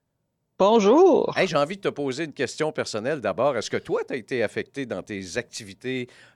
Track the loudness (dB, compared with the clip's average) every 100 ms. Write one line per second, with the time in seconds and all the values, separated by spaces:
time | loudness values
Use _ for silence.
0 | _ _ _ _ _ 2 4 6 6 8
1 | 8 6 2 0 0 0 -2 -2 -6 -4
2 | -4 -4 -6 -4 -4 -2 -4 -4 -6 -4
3 | -4 -2 -2 0 0 0 -4 -6 -4 -6
4 | -4 -8 -6 -2 -2 -4 -8 -8 -8 -8
5 | -8 -10 -8 -8 -8 -12 -16 -12 -8 -6
6 | -8 -14 -20